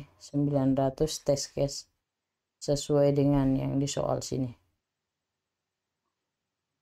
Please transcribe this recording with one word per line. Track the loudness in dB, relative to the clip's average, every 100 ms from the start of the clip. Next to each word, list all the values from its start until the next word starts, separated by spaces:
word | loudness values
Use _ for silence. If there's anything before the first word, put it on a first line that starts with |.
| -6 _
sembilan | -6 -2 0 2 2 2
ratus | 0 0 -2 -2
test | -2 -2 -2 -4
case | -4 -4 -16 _ _ _ _ _ _ _
sesuai | -4 -4 0 2 4 4
dengan | 4 4 2 0
yang | -2 -2
di | -2
soal | -2 -2 -4
sini. | -4 -4 -6 -10 _ _ _ _ _ _ _ _ _ _ _ _ _ _ _ _ _ _ _ _ _ _